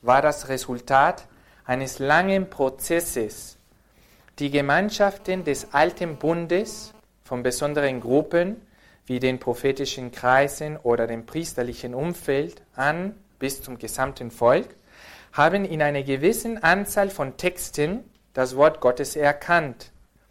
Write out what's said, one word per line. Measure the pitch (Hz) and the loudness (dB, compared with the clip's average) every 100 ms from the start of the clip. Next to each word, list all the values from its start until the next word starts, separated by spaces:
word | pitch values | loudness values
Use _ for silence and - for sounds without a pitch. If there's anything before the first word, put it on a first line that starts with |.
war | 117 131 | 4 4
das | 147 143 - | 4 0 -4
Resultat | 131 - 123 - 135 151 185 - _ _ _ - | -6 -6 -8 2 4 4 2 -10 _ _ _ -4
eines | 127 135 - | -4 -4 -4
langen | 139 156 190 190 185 | 2 4 4 2 -2
Prozesses. | - 135 - - 170 170 - 107 - - - _ _ _ _ _ _ _ - | -2 -2 -2 -2 -2 -2 -4 -4 -6 -18 -20 _ _ _ _ _ _ _ -6
Die | 143 | -2
Gemeinschaften | 143 139 151 208 - 202 196 - 185 | 0 2 2 2 2 0 0 -4 -4
des | 160 139 - | -2 -4 -2
Alten | 143 165 170 170 147 | 2 2 0 -8 -4
Bundes, | 147 170 165 175 226 - - - _ _ - | -2 -2 0 0 -2 -8 -18 -20 _ _ -10
von | 123 | -4
besonderen | 123 123 147 147 143 127 | -2 -2 -2 0 0 0
Gruppen | 117 131 156 170 175 226 - _ _ _ - | 2 2 2 0 0 -4 -14 _ _ _ -6
wie | 127 | -2
den | 131 127 | 0 0
prophetischen | - 120 139 135 139 - 127 | -2 -2 0 -2 -4 -6 -10
Kreisen | - 123 131 143 139 151 151 | -4 4 4 4 -2 -10 -4
oder | 120 120 113 | 0 2 0
dem | 117 117 | -4 -8
priesterlichen | 160 165 - 123 117 123 | -8 -8 -6 -6 -6 -8
Umfeld | 123 160 175 - 139 160 - _ - | -6 -6 -6 -2 -2 -2 -8 _ -4
an | 135 165 185 214 _ - | -2 -2 -4 -10 _ -8
bis | 135 135 | -6 -6
zum | - 123 | -12 -12
gesamten | 113 - 135 135 120 | -10 -4 -4 -4 -12
Volk, | - 117 147 240 - _ - - - - | 0 4 4 2 -12 _ -20 -20 -20 -10
haben | - 151 196 196 | 2 2 4 -2
in | 160 | 0
einer | 147 143 | 0 0
gewissen | 139 135 160 233 226 226 | -2 0 2 0 -4 -2
Anzahl | 165 185 202 - 196 | 2 2 0 0 0
von | - 135 - | 0 -6 -2
Texten | 180 180 - - 151 214 - _ _ | -4 -4 -10 -2 -2 -2 -10 _ _
das | - 127 127 | -2 -2 6
Wort | 151 151 | 4 6
Gottes | 123 123 139 156 | 0 2 -2 0
erkannt, | 143 147 - 175 151 117 - - _ _ _ | 2 0 2 0 0 -8 -18 -20 _ _ _